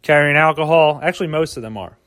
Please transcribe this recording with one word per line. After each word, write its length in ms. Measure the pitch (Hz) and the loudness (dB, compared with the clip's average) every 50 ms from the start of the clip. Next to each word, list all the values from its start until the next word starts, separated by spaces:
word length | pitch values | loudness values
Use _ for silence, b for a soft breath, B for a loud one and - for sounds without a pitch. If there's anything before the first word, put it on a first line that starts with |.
carrying 340 | _ - 151 147 147 147 143 | _ 2 2 4 4 2 2
alcohol. 640 | 151 156 160 156 156 156 151 165 165 156 151 147 147 | 2 2 2 0 -2 -2 2 4 4 4 4 2 0
Actually, 260 | 147 170 175 - 190 160 | -4 -6 -4 -4 -8 -4
most 280 | 151 156 160 - - | -2 -4 -4 -4 -6
of 60 | 135 | -14
them 140 | 113 110 110 | -12 -12 -12
are. 200 | 104 92 - _ _ _ | -12 -14 -14 _ _ _